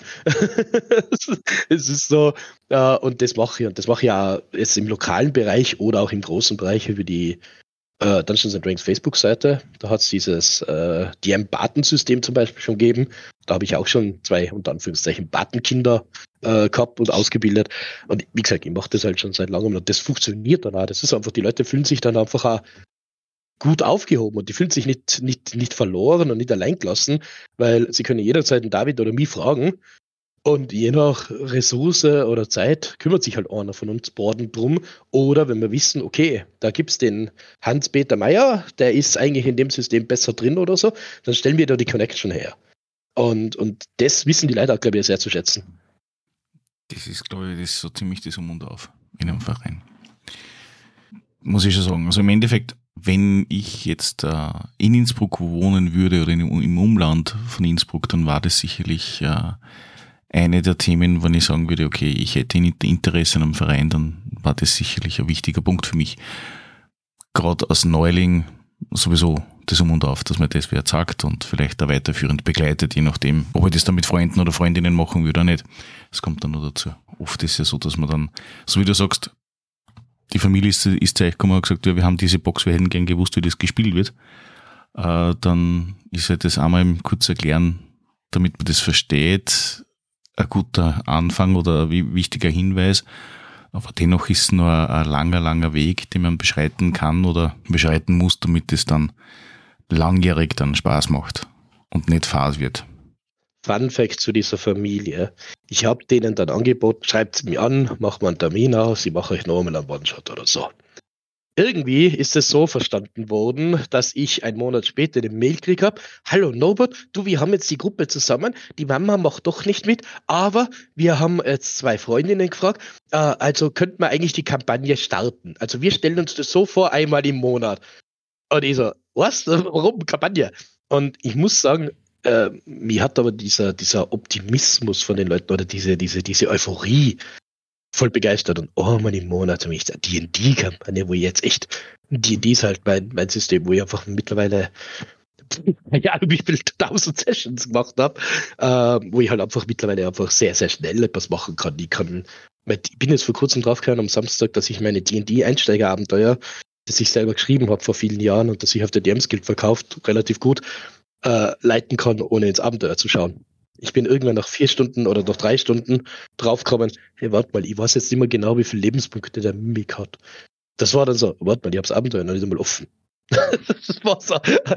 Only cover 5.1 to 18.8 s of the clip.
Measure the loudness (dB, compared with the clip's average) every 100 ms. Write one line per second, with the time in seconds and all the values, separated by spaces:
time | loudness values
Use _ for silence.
5.1 | 0 2 2 2 2 2 0 0 0 0
6.1 | -2 -4 -2 -2 -2 -2 -2 -2 -6 -4
7.1 | -2 -2 -6 -14 -20 _ _ _ -4 0
8.1 | 2 2 0 0 -2 -4 -4 -2 -2 0
9.1 | 2 2 4 2 2 -4 -12 -4 -2 0
10.1 | -2 0 0 0 0 -2 -2 0 0 -2
11.1 | -4 0 0 0 -2 -2 0 2 2 2
12.1 | 0 2 0 0 -2 -6 2 2 2 -2
13.1 | -6 -20 _ -4 -2 0 -2 0 0 0
14.1 | -4 -2 0 0 -6 -8 -6 -6 -4 -4
15.1 | -6 -4 -4 -2 -4 -2 0 2 2 -2
16.1 | -20 -20 -8 0 2 2 2 -2 0 0
17.1 | 0 0 0 2 2 0 -6 -12 -12 -6
18.1 | -6 -4 -4 -2 -2 -4 -8